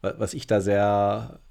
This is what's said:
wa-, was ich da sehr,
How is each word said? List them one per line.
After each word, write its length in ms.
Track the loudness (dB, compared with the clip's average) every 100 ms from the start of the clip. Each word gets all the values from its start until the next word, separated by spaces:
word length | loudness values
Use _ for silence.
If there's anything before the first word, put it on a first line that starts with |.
wa-, 120 | -8 -4
was 160 | -6
ich 120 | -6 0
da 140 | 0
sehr, 800 | 2 2 4 2 2 0 -6 -14 -20